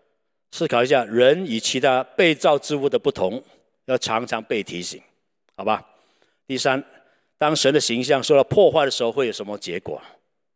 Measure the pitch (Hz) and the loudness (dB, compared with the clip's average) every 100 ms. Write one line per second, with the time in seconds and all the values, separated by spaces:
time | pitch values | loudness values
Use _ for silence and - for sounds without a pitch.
0 | _ _ _ _ _ - 160 120 127 139 | _ _ _ _ _ -8 -2 0 2 2
1 | 110 113 127 165 185 113 - 135 135 127 | 2 4 4 4 0 -6 -4 -2 0 0
2 | 131 - 175 151 175 143 - 147 139 - | -2 0 0 2 2 2 0 -2 -2 -2
3 | 143 - 92 120 - _ _ _ - 127 | -2 -2 -2 -4 -12 _ _ _ -4 -4
4 | - 113 120 117 110 117 98 87 90 - | -2 -4 -4 -6 -4 -6 -6 -8 -10 -14
5 | _ _ _ _ _ - 98 107 - _ | _ _ _ _ _ -10 -4 -4 -6 _
6 | _ _ _ _ - 131 139 131 - _ | _ _ _ _ -10 -4 -2 -2 -4 _
7 | _ _ _ - 151 156 131 143 - 117 | _ _ _ -2 -2 2 2 2 0 -2
8 | 127 139 117 143 131 - 180 147 139 - | 0 0 4 4 4 4 4 4 0 0
9 | 117 113 123 101 104 104 - 90 - 73 | -4 -2 -4 -4 -10 -12 -10 -10 -10 -12
10 | - _ _ _ _ | -14 _ _ _ _